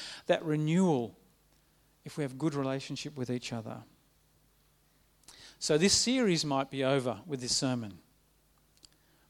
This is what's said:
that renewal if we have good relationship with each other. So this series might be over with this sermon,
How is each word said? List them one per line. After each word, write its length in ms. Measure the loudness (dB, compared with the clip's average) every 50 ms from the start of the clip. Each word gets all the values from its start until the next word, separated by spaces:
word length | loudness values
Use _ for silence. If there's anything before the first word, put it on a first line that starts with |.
| -14 -14 -14 -8 0 0
that 180 | 0 0 2
renewal 720 | 0 0 0 2 4 4 6 6 6 4 4 2 -2 -6 -14 _ _ _ _ _ _ _ _ _ _ _ _ _ _ _ _ -20
if 100 | -14 -8
we 80 | -6 -6
have 140 | -6 -4 -2
good 160 | -2 -2 0
relationship 640 | 0 -2 -2 -2 -4 -4 -6 -10 -8 -8 -10 -8 -6
with 120 | -4 -4
each 220 | -4 -4 -4 -6
other. 280 | -8 -8 -8 -8 -12 -14 -14 -18 _ _ _ _ _ _ _ _ _ _ _ _ _ _ _ _ _ _ _ _ _ _ _ _ _ _ _ -20 -20 -20 -20 -20 -16 -6
So 180 | 0 2 4 4
this 160 | 6 6 4
series 520 | 4 2 2 2 4 4 4 2 2 2
might 240 | 0 0 0 0 -2
be 160 | -2 0 2
over 320 | 2 2 2 2 0 -4 -6 -6
with 160 | -8 -8 -6
this 140 | -4 -2 -2
sermon, 420 | 0 0 0 0 -2 -4 -8 -12 -16 -20 _ _ _ _ _ _ _ _ _ _ _ _ _ _ _ _ -20 _ _ _ _ _ _ _ _